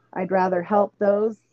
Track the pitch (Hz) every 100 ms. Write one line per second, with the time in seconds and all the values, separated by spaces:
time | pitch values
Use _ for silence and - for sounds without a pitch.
0 | _ - 185 190 185 180 175 208 202 -
1 | 208 202 220 214 _